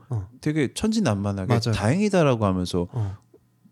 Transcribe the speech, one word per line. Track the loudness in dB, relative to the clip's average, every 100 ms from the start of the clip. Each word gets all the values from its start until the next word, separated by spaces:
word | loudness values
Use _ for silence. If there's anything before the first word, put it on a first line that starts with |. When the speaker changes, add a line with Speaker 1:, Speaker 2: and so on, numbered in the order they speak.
| -6
Speaker 1:
어. | -8 -8 -6
Speaker 2:
되게 | -4 -2 -2
천진난만하게 | -2 -2 0 0 0 -2 -4 0
Speaker 1:
맞아요. | 0 2
Speaker 2:
다행이다라고 | 0 0 2 2 2 2 2
하면서 | 2 0 -2 -2 -4
Speaker 1:
어. | -4 -6 -6 _ -20 _ _ _